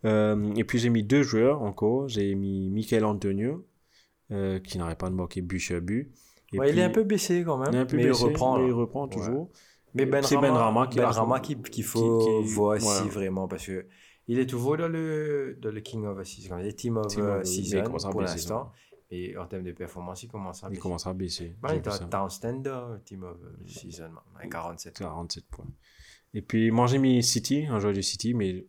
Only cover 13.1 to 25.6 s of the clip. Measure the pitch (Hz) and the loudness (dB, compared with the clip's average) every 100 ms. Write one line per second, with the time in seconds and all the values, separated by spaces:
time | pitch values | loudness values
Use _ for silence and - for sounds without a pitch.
13.1 | 104 95 95 92 92 - 95 - _ - | -2 -2 -2 -4 -6 -8 -8 -10 _ -20
14.1 | _ - 120 127 123 127 156 165 165 160 | _ -4 0 0 0 0 0 -2 -4 -4
15.1 | 156 151 147 131 131 113 107 107 117 104 | -4 -2 -2 -4 -6 -8 -8 -8 -6 -6
16.1 | 98 95 - 95 90 98 104 120 113 107 | -6 -10 -14 -10 -8 -8 -6 -2 -2 -2
17.1 | 98 104 98 92 95 95 98 107 82 98 | -2 0 0 -2 -4 -2 -2 -2 -4 -4
18.1 | 95 92 85 85 117 127 - _ - _ | -2 -2 -4 -4 -6 -8 -16 _ -20 _
19.1 | 90 92 95 92 95 90 85 87 - 87 | -10 -8 -10 -10 -8 -10 -10 -12 -10 -12
20.1 | 92 117 107 95 90 95 95 92 85 - | -12 -12 -10 -10 -12 -12 -8 -6 -6 -6
21.1 | 92 92 - 87 92 131 156 - 101 87 | -6 -6 -6 -10 -8 -4 -4 -2 -6 -4
22.1 | 98 98 95 117 131 135 131 123 107 - | -4 -4 -6 -6 -6 -6 -8 -10 -14 -14
23.1 | 98 90 87 85 80 87 - - 82 82 | -14 -14 -16 -18 -20 -18 -16 -16 -14 -16
24.1 | 82 _ 87 - 85 85 85 85 - 90 | -18 _ -18 -12 -10 -10 -12 -16 -12 -10
25.1 | 80 85 87 - - | -8 -10 -10 -12 -16